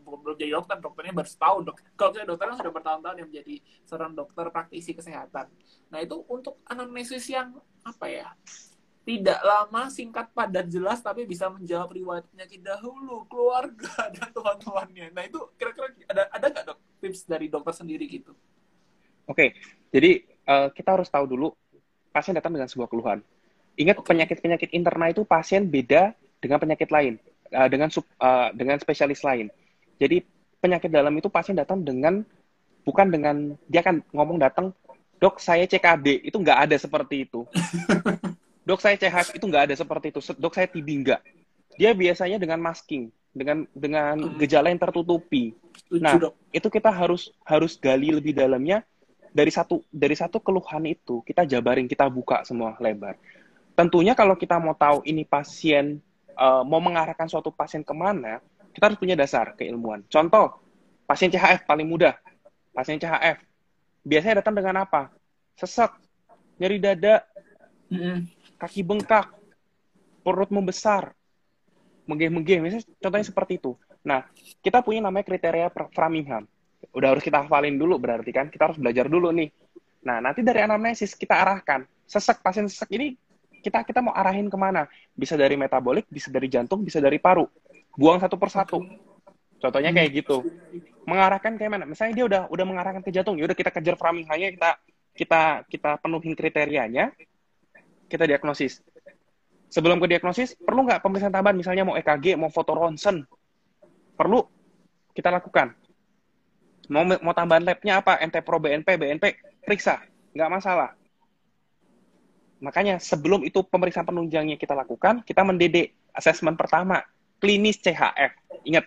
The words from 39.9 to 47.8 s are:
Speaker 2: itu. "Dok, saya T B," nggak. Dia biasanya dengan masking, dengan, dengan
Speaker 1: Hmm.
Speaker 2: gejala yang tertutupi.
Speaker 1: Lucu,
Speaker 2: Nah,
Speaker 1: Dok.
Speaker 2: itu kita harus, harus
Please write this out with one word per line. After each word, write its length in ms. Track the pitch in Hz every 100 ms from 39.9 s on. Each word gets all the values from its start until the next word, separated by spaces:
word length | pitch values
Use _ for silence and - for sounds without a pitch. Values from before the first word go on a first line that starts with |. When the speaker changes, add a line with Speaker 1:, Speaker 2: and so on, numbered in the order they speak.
| 156 151
Speaker 2:
itu. 60 | 147 - 170
"Dok, 180 | 165
saya 140 | 190 185
T 80 | 170
B," 180 | 147 143
nggak. 160 | 127 123 _ _ _ _ _ -
Dia 160 | 202 208
biasanya 400 | 180 170 185 208
dengan 220 | 175 165
masking, 480 | 170 165 - 147 117 _ _
dengan, 320 | 135 135 151 147
dengan 480 | - 143 151 147 151
Speaker 1:
Hmm. 160 | 165 135
Speaker 2:
gejala 300 | 147 151 160
yang 100 | 175
tertutupi. 800 | 170 - 175 170 - 139 117 - _ - -
Speaker 1:
Lucu, 160 | 170
Speaker 2:
Nah, 100 | 160 170
Speaker 1:
Dok. 140 | 160 - _
Speaker 2:
itu 160 | 170 220
kita 240 | 214 220
harus, 420 | 185 175 175 - _
harus 320 | - 156 160 -